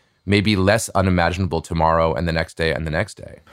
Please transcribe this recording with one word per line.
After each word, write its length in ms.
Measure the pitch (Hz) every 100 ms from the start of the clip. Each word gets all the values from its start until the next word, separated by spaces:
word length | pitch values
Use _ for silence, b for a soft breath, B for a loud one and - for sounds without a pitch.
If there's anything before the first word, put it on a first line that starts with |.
| _ _ 92
may 120 | 104
be 160 | 101 98
less 320 | 95 110 -
unimaginable 680 | 98 95 90 85 87 90 82
tomorrow 520 | - 82 80 82 82
and 140 | 62 85
the 60 |
next 240 | 80 78 -
day 160 | 80
and 120 | 73
the 60 | 80
next 240 | 80 104
day. 240 | - - - _